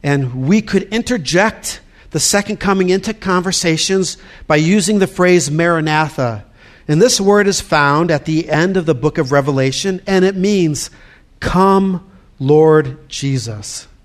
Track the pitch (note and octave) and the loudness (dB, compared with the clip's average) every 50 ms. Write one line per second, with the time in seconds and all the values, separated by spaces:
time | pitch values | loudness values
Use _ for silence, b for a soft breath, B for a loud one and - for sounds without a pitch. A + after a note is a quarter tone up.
0 | - D3 C#3+ C#3 C3+ B2 B2 B2+ C3 C#3 G3 A3 G#3+ - - F#3+ G3 - G#3+ A#3 | -2 -2 -2 -2 -2 -4 -6 -4 0 2 2 0 0 0 -2 -2 -2 -2 -6 -6
1 | A3+ - B3 A3+ C#3+ B2 D3 F3 G#3 A3 G#3+ - - - - - b b b b | -2 -2 -4 -4 -4 -2 0 2 2 0 -2 -6 -12 -12 -12 -14 b b b b
2 | b b - D#3 - - - G3+ G3+ G#3 G#3 - - G3 G3 F#3+ F#3 F3+ F#3 G3 | b b -6 -4 -2 0 0 0 -2 -2 -8 -2 0 0 2 2 2 2 0 0
3 | F#3 G#3 G#3+ - - G3+ F#3 F3+ F3 F#3+ F3 - - E3+ D#3+ D#3 - - F#3+ F#3+ | -2 -6 -10 -6 -4 -2 -2 0 0 -2 -4 -2 0 0 0 0 -2 -2 0 0
4 | F#3 D#3 - B B B B B B - D#3 D3+ D#3 E3 G3 G#3+ E3+ F3+ G#3+ G3+ | -2 -2 -6 B B B B B B 0 0 2 4 4 2 2 2 0 2 0
5 | F#3+ F#3 - - F3+ F3+ F3+ F3 - C#3+ D3 D#3+ E3 F3 E3+ D#3+ D#3 D#3 D3+ D3+ | 0 0 0 0 2 4 4 2 2 0 -2 0 0 0 0 0 0 0 0 0
6 | D#3 D3 - - C3 A#2+ A2 G#2 - - b b b b b b b b D3 D#3 | 0 -2 -2 -4 -4 -4 -4 -8 -12 -18 b b b b b b b b 2 2
7 | G#3 B3+ - - G3 G3 G3+ G#3 G3+ G3+ F#3+ - - - E3+ D3+ D3 C#3+ C#3+ D3+ | 4 2 2 2 2 2 4 4 2 2 0 -2 -4 -2 0 2 2 2 2 2
8 | E3+ F3 D#3+ C#3 - D#3+ D#3 D#3 E3+ - D3+ D3+ E3+ F#3+ F#3+ F#3 E3 E3 D3+ A#2+ | 2 0 -2 -2 -2 -2 -2 -2 -2 0 0 0 0 0 0 -2 0 0 -2 0
9 | B2 D3+ D3 F3 D3+ B2 C#3+ C#3+ C3+ D3 C#3+ C3+ C3 C3+ C3 - - G3 F#3+ F3+ | -2 -2 -2 -2 -2 0 0 0 0 0 -2 0 0 -2 -2 -4 -4 -4 -6 -6
10 | - - F#3+ F#3+ F3+ F#3+ G3 F#3+ F3+ G#3 G#3 F#3+ F3 D#3 D3 B2+ - - b b | -4 0 2 2 2 2 0 0 -2 0 2 2 2 0 -2 -4 -8 -12 b b
11 | b b b b b b _ _ - - - F3+ F#3+ G3 F#3+ G3 G3 F#3+ F#3 E3+ | b b b b b b _ _ -6 -2 2 2 4 4 4 2 2 0 -2 -4
12 | - b b b b b b _ C3+ C3+ D3+ D#3 D#3 D#3+ D#3 D#3 D3 C3 B2+ - | -8 b b b b b b _ 0 4 4 6 6 6 4 4 2 0 -8 -14
13 | - - - - - C#3 C3+ B2+ G#2+ A#2 G#2+ G#2 G2+ - - - - - - _ | -18 -16 -12 -6 -4 -4 -4 -4 -6 -8 -12 -12 -14 -14 -14 -14 -16 -18 -20 _